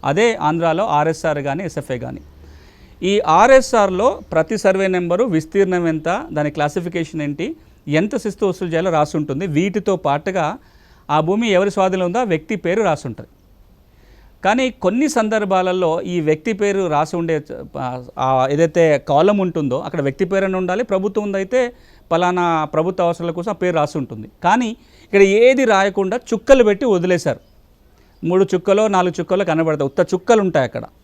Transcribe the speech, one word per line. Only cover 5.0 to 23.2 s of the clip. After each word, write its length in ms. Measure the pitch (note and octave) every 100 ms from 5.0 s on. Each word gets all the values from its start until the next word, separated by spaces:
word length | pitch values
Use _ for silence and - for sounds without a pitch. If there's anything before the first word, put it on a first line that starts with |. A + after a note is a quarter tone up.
| F3 F3+
విస్తీర్ణం 640 | B3 D#3+ D#3 G3 F#3+ F3+ E3+
ఎంత, 380 | D#3 D#3+ F#3+ D#4
దాని 180 | D3+ D3
క్లాసిఫికేషన్ 720 | D3 D3 F#3 F3 F3 D#3+ E3
ఏంటి, 340 | D3 D3 G3+ D#4+ - _ -
ఎంత 280 | D3+ G3+ B3
శిస్తు 300 | A3 - G3+
వసూలు 240 | F3+ F3+
చేయాలో 200 | E3 F#3
రాసి 260 | D#3+ D3+ D#3+
ఉంటుంది. 300 | D3 C#3 F#3+
వీటితో 500 | D3 F#3+ G3+ G3+ F#3+
పాటుగా 600 | D3 D3 F3+ F#3+ D3+ A3 _ _ _ _ _
ఆ 100 | D3+
భూమి 300 | D#3 G3+ A#3
ఎవరి 200 | F3+ G3+
స్వాధీనంలో 360 | G3 F#3+ F#3+ F3+
ఉందో 120 | G3+
ఆ 40 |
వ్యక్తి 340 | A#3+ D#3+ - G#3
పేరు 260 | E3+ F#3+
రాసి 240 | G#3 D3 C3+
ఉంటుంది. 220 | A2 A#2 _ _ _ - _ _ _ _ - - _
కానీ 260 | F#3 A3+ C4
కొన్ని 380 | - F#3 A3 D4
సందర్భాలలో 920 | - A3 A3 G#3 F#3 F#3 F#3 F3 E3
ఈ 180 | F#3+ F3+
వ్యక్తి 320 | D#3 D#3 A#3
పేరు 340 | G3+ G3+ G3 F#3
రాసి 300 | D3 D#3 F#3
ఉండే, 260 | E3 D#3+ - - C#3+ C#3 C3 B2+ B2 -
ఆ, 300 | B2+ C3 C3
ఏదైతే 480 | D3 E3 E3+ E3 C#3+
కాలం 400 | - D3 F3+ G#3
ఉంటుందో 400 | F#3 E3 C#3+ B2+
అక్కడ 220 | D3 E3
వ్యక్తి 240 | C#3 C#3
పేరు 200 | F#3 G3
అని 120 | F#3+ F#3+
ఉండాలి. 280 | F3+ F#3
ప్రభుత్వం 400 | A#3+ F#3+ G3 G3+
ఉందైతే 480 | G#3 G3 F#3+ B3 B3 - - - _
పలానా 520 | E3 F3+ F3+ F3 E3
ప్రభుత్వ 400 | D3+ D#3 D#3+ F#3
అవసరాల 260 | F3 E3+